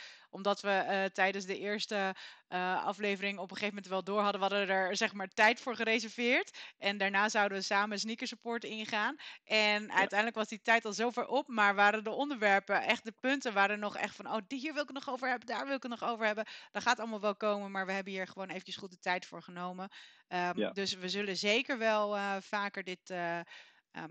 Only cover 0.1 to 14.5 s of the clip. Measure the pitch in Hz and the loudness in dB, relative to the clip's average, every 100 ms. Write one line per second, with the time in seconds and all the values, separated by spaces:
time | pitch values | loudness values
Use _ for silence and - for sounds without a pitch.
0.1 | - - 190 202 202 202 190 160 196 190 | -20 -16 -2 0 2 2 2 2 0 0
1.1 | - 190 196 185 196 196 214 - 208 190 | 2 2 2 -6 -6 -4 -4 -4 -2 -2
2.1 | 185 - - _ 180 180 180 - 196 208 | -4 -12 -20 _ -2 0 0 -2 -2 -2
3.1 | 196 202 196 180 190 208 202 185 190 180 | -2 -4 -4 -8 -4 -4 -4 -4 -4 0
4.1 | 208 202 196 190 202 196 190 185 202 220 | 2 2 2 2 2 2 2 2 2 0
5.1 | 202 190 - 220 240 262 220 226 226 220 | -2 -4 4 6 4 -2 -2 0 0 0
6.1 | - 240 294 392 - - - 196 202 196 | -2 2 2 0 -8 -18 -4 -2 0 2
7.1 | 196 214 220 202 196 185 202 208 202 214 | 2 4 4 2 0 0 2 2 -2 -4
8.1 | 226 - 226 240 233 - 220 220 214 220 | -6 -8 -8 -6 -6 -6 -8 -2 0 0
9.1 | 302 - - - 214 208 208 214 185 196 | -2 -12 -18 0 4 4 2 2 2 4
10.1 | 202 226 220 214 214 - 226 220 196 240 | 4 2 0 -4 0 4 4 4 0 0
11.1 | 240 - 262 285 220 202 196 202 214 214 | 0 0 0 0 4 6 8 6 6 0
12.1 | 214 285 247 208 196 202 185 110 226 226 | -2 -2 2 6 6 4 2 2 0 -2
13.1 | - 254 277 247 196 196 208 208 - 202 | -4 -2 0 0 4 4 2 -4 -4 -6
14.1 | - 202 220 190 | -6 -6 -6 -6